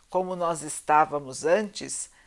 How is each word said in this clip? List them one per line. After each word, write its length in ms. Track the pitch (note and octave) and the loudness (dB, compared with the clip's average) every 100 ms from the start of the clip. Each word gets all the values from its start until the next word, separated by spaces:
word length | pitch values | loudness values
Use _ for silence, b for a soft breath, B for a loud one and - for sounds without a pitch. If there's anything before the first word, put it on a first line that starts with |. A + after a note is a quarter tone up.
| b | b
como 260 | F#3 F#3 F3+ | -2 -2 -2
nós 260 | E3+ D#3+ | -2 -2
estávamos 840 | D3+ - - D3+ D3+ D3 C3+ C3 D#3 | -6 -6 4 4 4 0 -6 -4 2
antes, 640 | F#3+ G#3 - C3+ - - b | 2 0 -8 -10 -10 -12 b